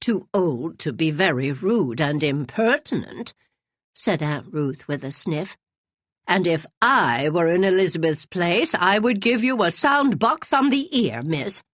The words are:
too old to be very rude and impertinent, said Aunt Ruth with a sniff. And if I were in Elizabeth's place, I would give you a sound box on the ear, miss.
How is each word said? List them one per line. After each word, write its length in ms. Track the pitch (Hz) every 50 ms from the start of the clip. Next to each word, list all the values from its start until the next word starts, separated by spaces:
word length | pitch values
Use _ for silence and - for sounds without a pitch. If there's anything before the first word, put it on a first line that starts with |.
too 280 | - - 220 185 - _
old 460 | - 196 180 170 131 117 139 165 165 -
to 120 | - 156
be 180 | 120 160 160 160
very 420 | 151 147 190 180 143 127 139 139
rude 480 | 139 131 131 190 233 233 170 127 113 135
and 220 | 156 143 151 151
impertinent, 1120 | 151 143 139 147 143 - - - 226 226 262 294 - - - 156 - - - - - - - _ _ _ _ _ _ _ _ _ _ _ -
said 280 | - - - 185 151
Aunt 300 | 156 151 147 143 - -
Ruth 360 | - 151 147 135 131 - - -
with 160 | 147 135 135
a 80 | 135
sniff. 440 | 139 - - 180 156 151 185 190 - - _ _ _ _ _ _ _ _ _ _ _ _ _
And 200 | - 180 190 175
if 180 | 175 165 156 - - _ _
I 480 | 220 240 269 240 180 127 117 120 139 156
were 200 | 151 175 165 165
in 160 | 170 180 196
Elizabeth's 640 | 196 185 190 190 175 - 165 160 160 151 151 -
place, 480 | - - 185 175 170 170 220 320 - -
I 240 | - 175 185 202 214
would 220 | 208 247 240 196
give 240 | - 233 247 233 226
you 180 | 254 262 220
a 80 | 190 170
sound 480 | - - - 285 277 285 277 277 202 131
box 340 | 226 233 311 - - -
on 180 | 302 269 262 285
the 180 | 269 277 277 359 - 247
ear, 240 | 226 135 110 117
miss. 400 | 127 156 160 143 127 202 190 - - _